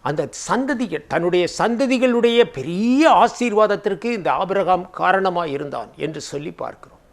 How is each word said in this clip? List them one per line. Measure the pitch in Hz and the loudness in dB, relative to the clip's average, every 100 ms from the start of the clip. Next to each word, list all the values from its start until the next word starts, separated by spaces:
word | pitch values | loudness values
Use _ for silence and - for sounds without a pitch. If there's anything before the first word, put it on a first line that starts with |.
அந்த | 131 151 139 - | -4 -4 -6 -8
சந்ததிகள், | - 202 269 247 233 160 - | -4 -2 -2 -4 -4 -6 -4
தன்னுடைய | 151 175 180 170 | -2 2 0 0
சந்ததிகளுடைய | - 196 233 269 262 254 240 233 233 233 | 0 -2 0 0 2 2 2 2 4 2
பெரிய | 135 131 175 233 262 311 | 0 -6 -2 0 4 6
ஆசீர்வாதத்திற்கு | 190 233 - 247 208 214 202 202 196 233 | 6 4 2 0 2 2 2 -2 -4 -4
இந்த | 233 180 | -2 -2
ஆபிரகாம் | 139 185 196 175 180 185 | -2 0 0 2 0 -2
காரணமாயிருந்தான் | - 175 190 190 175 165 139 143 131 110 - | -2 0 2 0 -2 -4 -6 -6 -10 -12 -8
என்று | 151 156 | -8 -8
சொல்லி | - 143 151 | -10 -10 -10
பார்க்கிறோம். | 165 58 - - _ _ | -10 -12 -12 -20 _ _